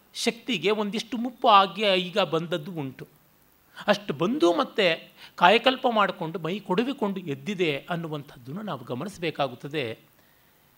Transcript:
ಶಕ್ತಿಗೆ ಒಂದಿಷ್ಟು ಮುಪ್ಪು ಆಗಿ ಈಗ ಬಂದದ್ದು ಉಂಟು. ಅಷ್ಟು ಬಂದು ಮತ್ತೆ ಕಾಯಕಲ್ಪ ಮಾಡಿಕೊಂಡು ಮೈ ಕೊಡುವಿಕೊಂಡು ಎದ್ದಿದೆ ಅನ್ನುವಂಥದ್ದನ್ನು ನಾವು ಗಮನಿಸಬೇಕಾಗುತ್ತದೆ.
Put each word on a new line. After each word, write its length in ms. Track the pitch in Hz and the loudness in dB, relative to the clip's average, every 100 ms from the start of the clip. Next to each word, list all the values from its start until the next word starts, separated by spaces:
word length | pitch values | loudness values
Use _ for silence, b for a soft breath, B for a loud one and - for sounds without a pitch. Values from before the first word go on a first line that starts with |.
| _ - | _ -4
ಶಕ್ತಿಗೆ 560 | - 226 - 226 170 | -4 -4 -4 -2 0
ಒಂದಿಷ್ಟು 460 | 214 208 214 - 247 | 0 0 -4 -6 -6
ಮುಪ್ಪು 320 | 247 - 254 | -6 0 8
ಆಗಿ 340 | 202 190 185 214 185 | 8 8 2 2 2
ಈಗ 180 | 180 202 | 2 0
ಬಂದದ್ದು 520 | 185 160 165 175 151 | 0 0 -2 -4 -6
ಉಂಟು. 320 | 170 135 127 - _ _ _ _ _ _ B - | -8 -8 -10 -18 _ _ _ _ _ _ B 0
ಅಷ್ಟು 260 | 202 - 143 | 0 0 -2
ಬಂದು 340 | 175 277 339 | -2 2 2
ಮತ್ತೆ 340 | 330 269 - 185 165 - B B - | 2 0 2 2 2 -6 B B 2
ಕಾಯಕಲ್ಪ 520 | 175 226 254 262 254 | 4 6 4 2 0
ಮಾಡಿಕೊಂಡು 460 | 220 196 180 160 165 | 2 0 0 -6 -4
ಮೈ 160 | 160 202 | -4 -6
ಕೊಡುವಿಕೊಂಡು 600 | 202 185 247 254 202 190 | -2 -2 0 -2 -2 -4
ಎದ್ದಿದೆ 640 | 175 139 139 202 175 139 - | -6 -8 -6 -2 0 -2 -4
ಅನ್ನುವಂಥದ್ದನ್ನು 720 | 175 165 151 139 - 123 165 | -6 -6 -8 -10 -18 -12 -10
ನಾವು 220 | 214 143 123 | -8 -10 -8
ಗಮನಿಸಬೇಕಾಗುತ್ತದೆ. 1000 | 123 180 - 165 151 139 120 147 151 120 110 _ _ b b b b b | -8 -8 -6 -6 -2 -4 -4 -8 -6 -6 -8 _ _ b b b b b